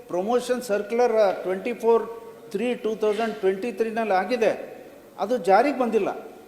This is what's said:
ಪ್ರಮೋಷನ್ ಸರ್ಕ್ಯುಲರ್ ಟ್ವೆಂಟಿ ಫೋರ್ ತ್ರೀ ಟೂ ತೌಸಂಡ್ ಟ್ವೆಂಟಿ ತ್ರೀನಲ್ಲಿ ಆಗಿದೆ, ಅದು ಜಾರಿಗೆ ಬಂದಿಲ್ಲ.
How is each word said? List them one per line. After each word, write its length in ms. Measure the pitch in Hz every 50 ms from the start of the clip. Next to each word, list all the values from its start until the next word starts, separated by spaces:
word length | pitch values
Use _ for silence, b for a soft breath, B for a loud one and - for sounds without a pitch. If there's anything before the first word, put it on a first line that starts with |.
| - -
ಪ್ರಮೋಷನ್ 540 | 156 175 190 214 247 240 240 - 247 240 -
ಸರ್ಕ್ಯುಲರ್ 800 | - 202 208 202 - 233 233 247 240 220 220 214 190 - - -
ಟ್ವೆಂಟಿ 320 | 180 185 190 190 247 233
ಫೋರ್ 280 | - 226 226 233 - - - - - - - - - - -
ತ್ರೀ 240 | - 190 233 247 240
ಟೂ 200 | - - 214 220
ತೌಸಂಡ್ 400 | 196 214 214 208 208 233 226 208
ಟ್ವೆಂಟಿ 380 | - - 190 196 190 202 240 -
ತ್ರೀನಲ್ಲಿ 420 | - 226 226 214 233 226 214 190
ಆಗಿದೆ, 640 | 185 196 202 254 233 220 185 - - - - - - - - - - - - - -
ಅದು 180 | 185 202 -
ಜಾರಿಗೆ 420 | - 196 196 185 208 247 294 269 247
ಬಂದಿಲ್ಲ. 500 | 254 226 214 220 - 135 - - - - - - -